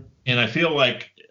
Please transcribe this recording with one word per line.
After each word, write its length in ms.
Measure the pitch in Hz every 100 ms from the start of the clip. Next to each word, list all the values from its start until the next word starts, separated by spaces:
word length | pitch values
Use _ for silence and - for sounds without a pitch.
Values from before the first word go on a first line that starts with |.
| - _ -
And 120 | 123
I 60 | 113
feel 260 | 147 165
like, 360 | 147 127 110 - _ -